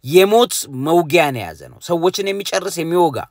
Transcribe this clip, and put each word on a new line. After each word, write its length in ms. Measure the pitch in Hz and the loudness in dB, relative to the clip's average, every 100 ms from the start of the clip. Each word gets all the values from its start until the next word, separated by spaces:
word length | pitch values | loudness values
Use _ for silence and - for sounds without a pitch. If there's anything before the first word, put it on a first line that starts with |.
| 127 | 4
የሞት 480 | 170 196 220 240 - - 131 | 4 6 4 2 -2 -8 -6
መውጊያን 540 | 147 170 160 165 147 127 | 0 2 2 0 0 -2
የያዘ 260 | 87 76 127 | -10 -12 -20
ነው፣ 120 | 120 | -18
ሰዎችን 460 | - 170 180 185 196 | -6 -2 0 -2 -6
የሚጨርስ 480 | 196 190 190 185 175 | -6 -4 -6 -4 -6
የሚወጋ። 400 | 165 175 170 120 - | -2 2 2 0 -12